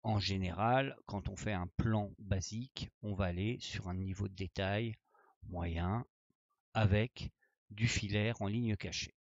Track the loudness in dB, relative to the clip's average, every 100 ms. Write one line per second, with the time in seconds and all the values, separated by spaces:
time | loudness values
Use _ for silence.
0 | 2 2 2 0 0 2 4 4 2 -4
1 | -6 -4 -4 -4 -2 -2 -2 0 2 2
2 | 0 -8 -2 -2 -2 -6 -6 -8 -10 _
3 | -6 0 0 0 -2 -2 -4 -6 -4 -2
4 | -2 -2 -4 -4 -6 -2 0 0 -2 -6
5 | _ _ _ _ -8 -4 -2 0 0 0
6 | -4 _ _ _ _ _ _ 4 6 6
7 | 4 -4 -10 _ _ _ _ 0 2 2
8 | 0 2 2 0 0 2 2 0 -2 -4
9 | -6 _